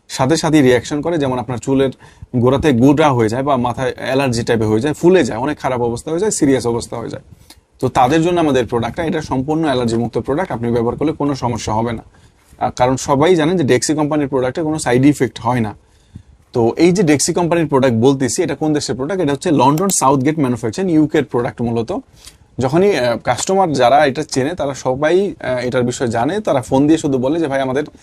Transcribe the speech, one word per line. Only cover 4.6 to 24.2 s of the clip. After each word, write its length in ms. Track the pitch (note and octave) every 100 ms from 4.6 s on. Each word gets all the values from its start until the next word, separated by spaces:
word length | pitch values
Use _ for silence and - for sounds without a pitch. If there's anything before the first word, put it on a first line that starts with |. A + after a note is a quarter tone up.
| A2
হয়ে 120 | A2
যায়, 140 | C#3+
ফুলে 300 | C#3+ E3+ F#3
যায়, 160 | A#2+ A2
অনেক 200 | C#3+ C#3+
খারাপ 220 | C#3+ B2+
অবস্থা 300 | A#2+ A#2+ -
হয়ে 80 | E3
যায়, 120 | G#3+
সিরিয়াস 360 | - C#3+ C3 A#2
অবস্থা 300 | A#2 - A#2+
হয়ে 120 | G#2+
যায়। 140 | - - - - - _ -
তো 80 | B2+
তাদের 340 | - B2+ E3
জন্য 180 | E3 F3
আমাদের 260 | D#3 C3 A#2
প্রোডাক্টটা, 380 | A#2+ A#2+ -
এটা 180 | D#3+ D#3
সম্পূর্ণ 420 | - C3 C3+ D#3
অ্যালার্জি 340 | D#3+ C3 A#2+ A2+
মুক্ত 200 | A#2 B2
প্রোডাক্ট, 340 | A2+ C#3+ F#3
আপনি 200 | A#2+ A#2+
ব্যবহার 260 | A#2+ A#2 B2
করলে 140 | D3+
কোনো 240 | - D3 C3+
সমস্যা 380 | B2 A#2 -
হবে 180 | A2 A#2
না। 120 | A2+ - _ - _ _ -
আহ, 140 | A2 -
কারণ 220 | B2+ C3
সবাই 380 | - C3+ D#3+ F3+
জানেন 220 | D3+ F#3
যে 60 |
ডেক্সি 300 | B2+ B2 -
কোম্পানির 340 | D#3 D3 D#3 C#3
প্রোডাক্টে 340 | C#3 B2+ D3+
কোনো 180 | D#3 D#3
সাইড 260 | C3 B2 C#3
ইফেক্ট 340 | C3+ A#2+ -
হয় 200 | A#2 B2
না। 160 | G#2+ F2+ _ _ _ - - _ _
তো 200 | B2 A2+ -
এই 140 | E3+
যে 120 | F#3
ডেক্সি 300 | E3 D3 -
কোম্পানির 340 | F3+ E3+ E3+ D#3
প্রোডাক্ট 280 | C3+ C3+ A2+
বলতেছি, 480 | B2+ C3+ B2+ -
এটা 120 | D#3+ C#3+
কোন 180 | D#3
দেশের 220 | D3+ - B2+
প্রোডাক্ট? 280 | C#3 G3
এটা 100 | D3+
হচ্ছে 180 | C#3 F#3
লন্ডন 360 | C#3 B2+ D#3 G3 -
সাউথগেট 400 | C3+ C#3 C3 D#3
ম্যানুফ্যাকচারিং, 520 | C3 A#2 A#2 G#2+ F#3+
ইউকে 260 | D#3 D3 D#3+
এর 80 | C3
প্রোডাক্ট 360 | B2 A#2+ -
মূলত। 320 | A#2 A#2 A2+ G#3 - _ - - _ -
যখনই, 380 | B2+ D#3+ G3+ D#3
আহ, 200 | B2 A2+
কাস্টমার 560 | - A#2+ - F#3+ F#3
যারা 320 | C3 A#2+ C#3 D3
এটা 180 | B2+